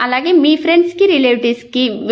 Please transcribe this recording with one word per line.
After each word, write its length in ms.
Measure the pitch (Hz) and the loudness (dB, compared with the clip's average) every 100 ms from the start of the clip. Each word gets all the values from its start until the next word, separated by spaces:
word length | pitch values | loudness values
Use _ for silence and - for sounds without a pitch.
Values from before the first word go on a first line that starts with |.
అలాగే 280 | 247 254 330 | -4 -4 0
మీ 180 | 359 285 311 | 2 2 0
ఫ్రెండ్స్‌కి, 500 | 311 349 349 349 392 | 2 2 2 0 2
రిలేటివ్స్‌కి 760 | 302 254 240 240 240 - 254 254 208 202 | 2 2 0 -2 -4 -6 -4 -2 -2 -2